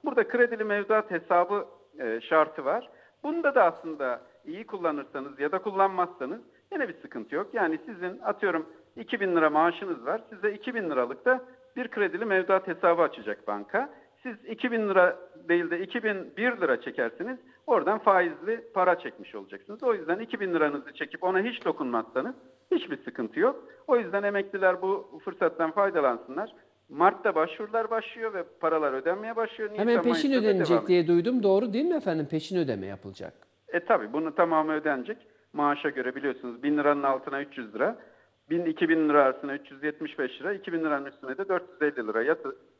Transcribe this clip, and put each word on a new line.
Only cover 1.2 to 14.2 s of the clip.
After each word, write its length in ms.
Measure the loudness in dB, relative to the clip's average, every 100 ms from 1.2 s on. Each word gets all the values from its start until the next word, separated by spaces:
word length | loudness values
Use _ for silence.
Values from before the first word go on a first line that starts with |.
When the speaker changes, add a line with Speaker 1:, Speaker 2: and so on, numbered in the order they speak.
| 2 4 4 0 -4 -16 _ -8
Speaker 1:
e, 220 | -4 -4
şartı 440 | 2 4 4 0
var. 260 | -2 -2 -4 -20 -20 _
Bunda 320 | -6 0 2
da 100 | 6
aslında 560 | 4 2 -12 -6 -4 -4 -10 _ -14
iyi 200 | -12 -10
kullanırsanız 760 | -4 -4 -4 -8 -12 -12 -6
ya 120 | -4
da 60 | -2
kullanmazsanız 840 | -4 2 2 2 -4 -4 -8 -8 -14 _ _
yine 160 | -6 -4
bir 60 | -6
sıkıntı 320 | -12 -12 -6
yok. 200 | -6 -4
Yani 240 | -2 0 -2 -8
sizin 320 | -10 -10 -6
atıyorum 480 | -6 -2 0 -2 -4 -18 _ -16
iki 240 | -8 -2
bin 160 | 2 4
lira 140 | 4
maaşınız 560 | 4 2 0 -8 -6 -4
var. 160 | -6 -8
Size 220 | -4 -4
iki 220 | -4 -6
bin 160 | -4 -2
liralık 340 | 0 -2 0
da 160 | 2 2 -2 -20 _ -8
bir 120 | -6
kredili 360 | -2 -2 -2
mevduat 440 | 0 0 4 2 2
hesabı 340 | 0 2 4
açacak 440 | 2 0 -8 -8 -6
banka. 440 | -8 -4 -4 -4 -10 _ _